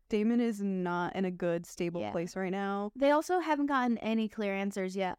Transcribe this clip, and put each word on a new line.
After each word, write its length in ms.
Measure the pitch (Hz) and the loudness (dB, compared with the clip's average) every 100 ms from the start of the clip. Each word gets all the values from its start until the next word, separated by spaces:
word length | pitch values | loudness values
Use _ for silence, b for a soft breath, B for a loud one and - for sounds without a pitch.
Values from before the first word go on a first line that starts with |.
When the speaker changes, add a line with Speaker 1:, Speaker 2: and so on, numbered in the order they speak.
| _ | _
Speaker 1:
Damon 320 | 214 214 240 | 2 4 4
is 220 | 233 202 | 2 0
not 520 | 196 190 180 175 175 - | -2 0 0 0 -2 0
in 100 | 185 | -2
a 60 | |
good, 360 | 180 175 170 170 | 0 0 0 -4
stable 340 | - 175 170 | -4 -4 -2
Speaker 2:
Yeah. 100 | 104 | -4
Speaker 1:
place 240 | 175 175 190 | -4 -4 -4
right 160 | 190 | -4
now. 400 | 196 196 202 208 254 | -2 -2 -2 -4 2
Speaker 2:
They 160 | 277 | 4
also 260 | 294 294 359 | 4 4 0
haven't 280 | 320 294 285 | 2 0 2
gotten 320 | 269 247 226 | 2 2 0
any 280 | - 226 220 | 0 0 0
clear 260 | - 202 196 | -2 -2 0
answers 400 | 196 196 185 190 | -2 -2 -4 -2
yet 200 | 185 | -2